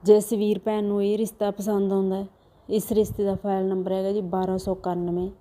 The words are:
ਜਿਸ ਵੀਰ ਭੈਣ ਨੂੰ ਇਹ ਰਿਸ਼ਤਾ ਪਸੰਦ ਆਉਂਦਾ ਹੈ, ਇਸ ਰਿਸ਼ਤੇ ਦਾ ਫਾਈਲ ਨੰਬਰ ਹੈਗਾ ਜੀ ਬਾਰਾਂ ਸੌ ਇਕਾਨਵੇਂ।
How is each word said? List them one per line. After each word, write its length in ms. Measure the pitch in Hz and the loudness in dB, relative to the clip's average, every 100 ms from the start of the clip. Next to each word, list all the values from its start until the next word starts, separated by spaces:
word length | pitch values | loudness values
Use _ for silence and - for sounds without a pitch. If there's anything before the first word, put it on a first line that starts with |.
ਜਿਸ 300 | 180 208 202 | 8 6 6
ਵੀਰ 260 | 220 208 208 | 0 0 0
ਭੈਣ 260 | 220 214 | 0 -2
ਨੂੰ 200 | 208 202 | 0 0
ਇਹ 140 | 202 208 | 0 0
ਰਿਸ਼ਤਾ 320 | 220 - 202 | -2 -2 -4
ਪਸੰਦ 420 | 202 202 202 196 | -2 -2 0 2
ਆਉਂਦਾ 240 | 196 190 190 | 2 0 -2
ਹੈ, 100 | 196 - _ _ - | -6 -14 _ _ -4
ਇਸ 240 | 214 190 | -4 0
ਰਿਸ਼ਤੇ 320 | 214 208 - | 0 0 0
ਦਾ 100 | 202 | -2
ਫਾਈਲ 320 | 196 208 190 190 | 0 -2 -2 0
ਨੰਬਰ 260 | 190 185 | -2 -2
ਹੈਗਾ 200 | 190 190 | -2 0
ਜੀ 80 | 202 | -2
ਬਾਰਾਂ 380 | 180 185 185 190 | -2 -2 0 -2
ਸੌ 140 | 185 | -2
ਇਕਾਨਵੇਂ। 580 | 190 185 175 175 175 185 - | -4 -2 -2 -2 -2 -4 -8